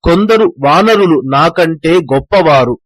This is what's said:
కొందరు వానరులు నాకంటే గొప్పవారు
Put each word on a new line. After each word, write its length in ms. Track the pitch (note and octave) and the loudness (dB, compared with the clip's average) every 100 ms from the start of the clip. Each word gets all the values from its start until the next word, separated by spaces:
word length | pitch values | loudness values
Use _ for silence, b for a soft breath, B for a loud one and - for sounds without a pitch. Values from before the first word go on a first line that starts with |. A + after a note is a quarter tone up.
కొందరు 500 | - E3+ G#3+ A3 G#3 - | 0 0 0 0 0 -2
వానరులు 640 | C#3 D#3 G#3+ G#3+ F#3+ D3+ C3 | 0 0 2 2 2 0 -2
నాకంటే 720 | C3+ D#3+ E3+ E3+ D#3+ D#3+ F3+ | 0 0 0 -4 -2 -2 -2
గొప్పవారు 760 | C#3+ C3+ - G3+ D#3+ C#3 B2 A#2+ | 0 -4 -2 -2 2 2 0 -4